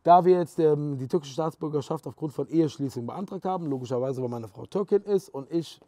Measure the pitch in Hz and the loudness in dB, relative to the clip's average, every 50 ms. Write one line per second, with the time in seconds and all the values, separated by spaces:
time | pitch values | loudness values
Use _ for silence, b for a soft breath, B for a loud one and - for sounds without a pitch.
0 | - 165 175 180 170 185 185 180 170 - - - 160 151 151 147 147 147 143 127 | 6 8 8 8 8 6 4 4 2 0 0 2 4 4 4 2 0 -2 -4 -6
1 | 131 127 - 170 143 139 127 165 160 160 - _ 165 151 151 143 127 - 165 147 | -4 -2 -2 -2 -4 -4 -6 -4 -4 -4 -4 _ -6 -4 -4 -4 -4 -4 -6 -6
2 | - 143 - - 156 151 - - 139 - 147 165 160 143 - - 139 131 - 127 | -8 -10 -10 -8 -8 -6 -6 -6 -6 0 2 2 2 2 0 -4 -6 -6 -6 -6
3 | 120 117 123 170 202 - 202 180 - 185 185 175 170 147 135 127 127 120 131 120 | -8 -8 -8 -10 -10 -10 -10 -6 -4 -4 -4 -4 -4 -4 -4 -4 -4 -4 -2 -2
4 | 127 135 131 127 127 120 120 117 113 107 - 123 120 - - 190 202 - 202 202 | -2 -2 -2 -4 -4 -4 -6 -8 -10 -12 -14 -16 -12 -6 -4 -4 0 0 0 0
5 | 202 202 202 185 - - - 139 135 - 165 170 156 - - - _ | 0 0 -2 -2 -2 -6 -10 -12 -10 -6 -4 -4 -4 -6 -10 -18 _